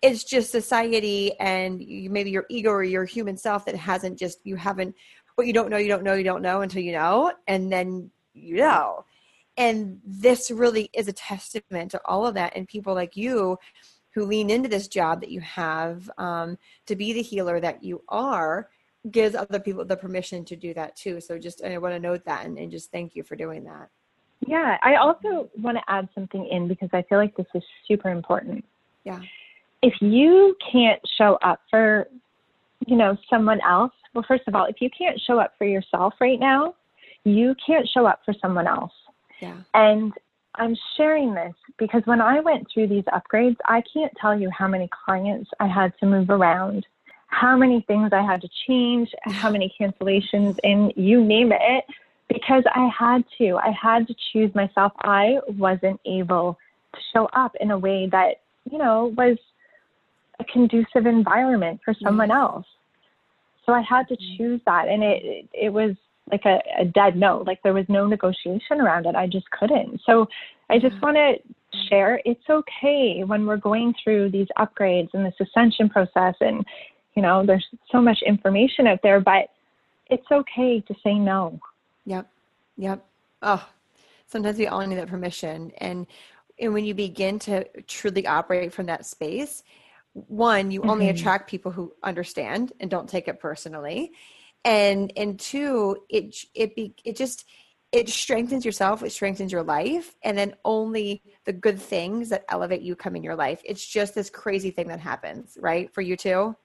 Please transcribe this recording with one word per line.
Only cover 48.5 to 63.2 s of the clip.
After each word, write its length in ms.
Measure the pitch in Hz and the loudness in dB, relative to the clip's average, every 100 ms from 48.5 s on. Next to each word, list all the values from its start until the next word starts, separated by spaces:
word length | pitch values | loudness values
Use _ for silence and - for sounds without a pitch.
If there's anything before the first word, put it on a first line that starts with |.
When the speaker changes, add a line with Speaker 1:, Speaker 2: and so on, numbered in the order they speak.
| - - | -14 0
Speaker 2:
change, 420 | 254 240 240 233 - - | 2 2 0 -2 -6 -8
how 240 | 196 214 | -2 0
many 220 | 208 190 - | 0 -2 -2
cancellations, 800 | 202 190 190 196 196 208 202 190 | -4 -2 0 0 2 0 2 2
and 280 | 202 202 208 - | 2 4 4 2
you 260 | 190 240 | 6 6
name 280 | 214 214 247 | 6 6 4
it, 320 | 202 214 254 - - _ _ _ | 4 4 2 -2 -14 _ _ _
because 360 | - - 269 247 | -4 4 4 4
I 140 | - 254 | 4 0
had 360 | - 233 247 240 - | 2 2 2 0 0
to. 180 | 220 180 | 0 2
I 140 | - | 0
had 380 | 208 226 226 226 | 0 2 2 2
to 60 | 240 - | -6 -4
choose 200 | 220 214 | 0 2
myself. 380 | 202 196 - 202 - | 2 -2 2 0 0
I 360 | - 202 208 269 - | 0 4 4 2 -2
wasn't 520 | 202 190 185 190 190 | -2 0 2 0 -4
able 540 | - 190 180 180 175 170 _ _ _ | -6 -4 0 0 0 -4 _ _ _
to 80 | - - | -18 -2
show 120 | 226 220 | 0 2
up 220 | - 254 - | 0 0 -2
in 100 | 214 | -2
a 80 | 202 | 0
way 300 | 190 196 190 | 0 0 0
that, 300 | 190 185 - _ _ - | 2 2 0 _ _ -12
you 80 | 302 | -2
know, 360 | 269 220 240 226 | 2 2 0 2
was 220 | 247 233 _ _ _ _ _ _ _ _ _ _ | 2 2 _ _ _ _ _ _ _ _ _ _
a 40 | |
conducive 600 | 247 247 240 233 226 254 226 | -4 4 4 4 2 2 4
environment 760 | 233 196 202 262 240 170 165 | 4 4 2 4 2 0 -4
for 100 | - 214 | -4 -2
someone 280 | 208 214 214 | 0 2 2
Speaker 1:
Yes. 60 | 247 | 2
Speaker 2:
else. 280 | 269 170 185 _ _ _ _ _ | 2 -2 -14 _ _ _ _ _